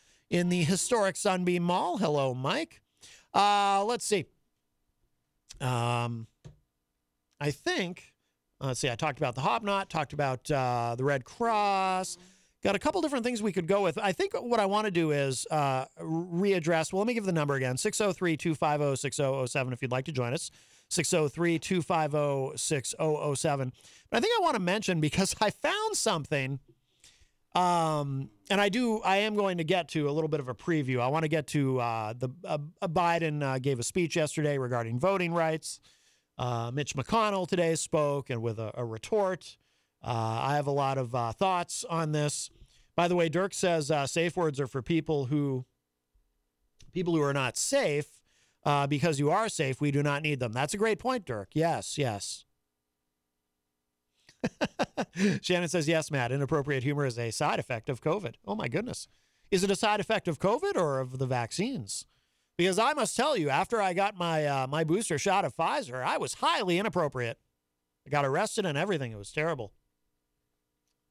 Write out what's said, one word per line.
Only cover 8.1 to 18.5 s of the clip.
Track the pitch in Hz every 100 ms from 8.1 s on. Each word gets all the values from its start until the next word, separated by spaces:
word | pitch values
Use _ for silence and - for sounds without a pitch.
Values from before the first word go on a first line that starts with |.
| _ _ _ _ -
let's | 139 123
see, | 135
I | 117
talked | 156 135
about | 139 123
the |
Hopknot, | 165 233 202 196 190
talked | 160 139
about, | 147 139 127 -
uh, | 143 127 120 117 120
the |
Red | 139 139 -
Cross. | - 233 214 202 196 190 185 190 - - _ _ _
Got | 202 196
a |
couple | 294 370
different | 302 269
things | 233 233
we | 214
could | 180 165
go | 202
with. | 185 170
I | 202
think | 180 392
what | - 240 226
I | 196
wanna | 208 214
do | 175 160
is, | 143 139 123 -
uh, | 156 139 131 - -
re-address, | 165 160 180 170 202 185 156 160 156
well, | 190
let | 220
me |
give | 233 190
the |
number | 165 147
again, | 139 127 127
six | 214 -
oh | 208
three, | 170 175 160
two | 170